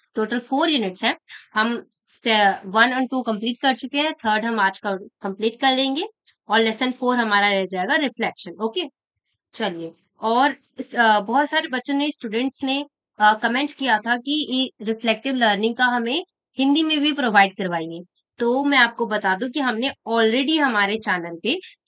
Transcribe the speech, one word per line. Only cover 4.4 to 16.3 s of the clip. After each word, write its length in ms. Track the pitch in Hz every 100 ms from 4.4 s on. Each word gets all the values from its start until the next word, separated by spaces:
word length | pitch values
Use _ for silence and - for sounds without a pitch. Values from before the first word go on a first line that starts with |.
हम 160 | 233 226
आज 180 | 196 196
का 140 | 214
complete 680 | 190 - _ 202 196 220 233
कर 160 | 269 262
लेंगे 260 | 269 269 440 _ _ _ -
और 120 | 214
lesson 300 | 226 220 254
four 260 | 247 247 247
हमारा 360 | 226 202 202
रह 140 | 196 190
जाएगा 300 | 185 190 311
reflection, 560 | 269 220 196 - 175
okay? 320 | 170 220 370 294 _ _ _ _ _ _
चलिए, 380 | - 214 170 165 - _ -
और 360 | 220 240 285 269 _ -
इस, 180 | - 240
अ, 240 | 226 208
बहुत 300 | 196 262 294
सारे 180 | 311 320
बच्चों 260 | 247 -
ने, 160 | 277 302
students 540 | - 226 220 269 -
ने, 220 | 269 269 285 _ _ -
अ, 140 | 208
comment 380 | 214 226 247 285
किया 260 | - 269 214
था 180 | 226 240
कि 300 | 247 302 254
ये 360 | 254 262 - 220
reflective 480 | 220 226 220 269
learning 400 | 262 226 202 226
का 100 | 233
हमें 400 | 247 247 233 302 381